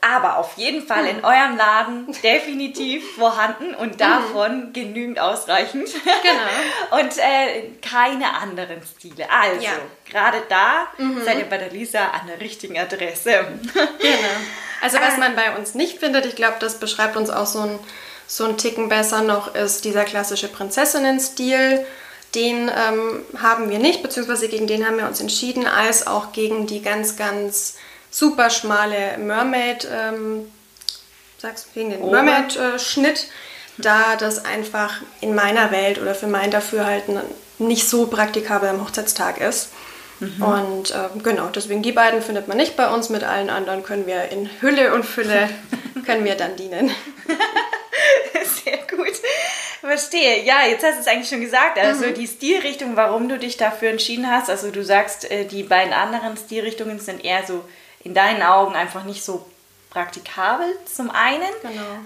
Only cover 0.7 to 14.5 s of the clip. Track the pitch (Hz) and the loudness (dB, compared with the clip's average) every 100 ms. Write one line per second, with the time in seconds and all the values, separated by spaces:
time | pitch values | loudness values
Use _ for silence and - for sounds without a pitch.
0.7 | 302 - 214 - 208 - 254 269 233 214 | -4 -2 0 0 0 4 6 6 4 4
1.7 | 214 226 240 247 - 226 277 294 277 277 | 4 2 -4 -8 0 2 2 2 -6 -6
2.7 | - 269 285 - - 226 226 220 226 330 | -6 -4 -6 -8 2 2 4 0 0 -8
3.7 | - 226 202 208 247 226 214 208 254 240 | -6 -8 2 4 4 2 0 0 0 -6
4.7 | 254 220 214 240 240 175 214 - 180 - | -10 -8 -8 -6 -2 0 0 0 0 2
5.7 | 277 330 320 311 359 359 294 214 220 302 | -4 -6 -4 2 4 4 2 2 -2 -2
6.7 | 480 370 269 262 - - 277 269 - 226 | -4 0 2 2 2 2 4 2 -2 -8
7.7 | - - 247 247 269 269 - 202 180 180 | -12 -4 2 2 2 -2 -2 -6 -8 -10
8.7 | 170 165 - 175 151 156 240 208 180 220 | -10 -14 -18 -20 -12 0 2 4 2 -2
9.7 | 175 143 - - 202 214 226 220 185 208 | -4 -6 -16 -6 2 2 2 0 4 4
10.7 | 302 339 - 262 262 233 220 175 190 185 | 4 0 -4 -4 -2 0 0 0 -4 -6
11.7 | 180 233 214 190 156 175 170 208 - 196 | -8 -4 0 0 -2 -8 -10 -12 -12 -10
12.7 | 165 185 190 175 - 233 208 - - 233 | -6 -4 -4 -6 -4 2 2 2 -6 -4
13.7 | 370 320 - 359 262 214 202 214 | 0 0 2 2 4 2 -2 -6